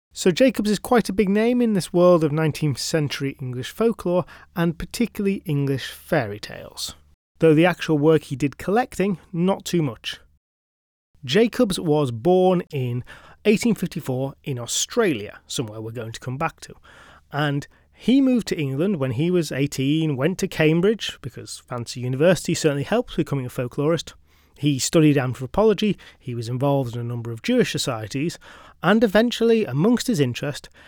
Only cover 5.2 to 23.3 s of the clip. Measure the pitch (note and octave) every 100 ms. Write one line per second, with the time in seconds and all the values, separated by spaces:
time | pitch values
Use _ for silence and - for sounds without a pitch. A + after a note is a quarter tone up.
5.2 | G3 G3 - C#3+ C#3 C3 - - - D#3+
6.2 | G#2+ G#2 - - - - - - _ _
7.2 | _ - E3 D3+ F3 E3+ - D3+ D3+ D#3
8.2 | - B2+ C#3+ - - G#3+ B3+ - G3 F3+
9.2 | - E3 F3+ G3 - F3 D3 G#2+ - -
10.2 | _ _ _ _ _ _ _ _ _ _
11.2 | B2 F3 A#3 - A#3 F#3 E3+ D3+ C#3 A2+
12.2 | D#3 F#3 F#3 F3 - C#3+ B2 B2 - -
13.2 | - - G#3 A3 A#3+ F#3+ F3+ E3 C#3 B2+
14.2 | C3+ - - B2 A#2 - - A#3+ G#3 A#2
15.2 | G2+ - - - A2 A2 A2 A#2 A2+ -
16.2 | B2+ C3 D#3+ - - - - - - -
17.2 | - C#3+ D3+ C#3+ - _ _ _ - C4+
18.2 | C4 B3 - F3 C#3 C3+ F#3+ F3 C3 A#2
19.2 | E3+ F3+ D3+ C3 C#3+ - C3+ D#3 D#3 B2+
20.2 | D3+ F#3 G3 - D#3 E3 G3 A3 - -
21.2 | B2 A2+ G#2+ - - B2 A2+ B2+ B2 C3
22.2 | E3+ C3 - E3 D#3 C#3 C#3 A#3+ - -
23.2 | C#3+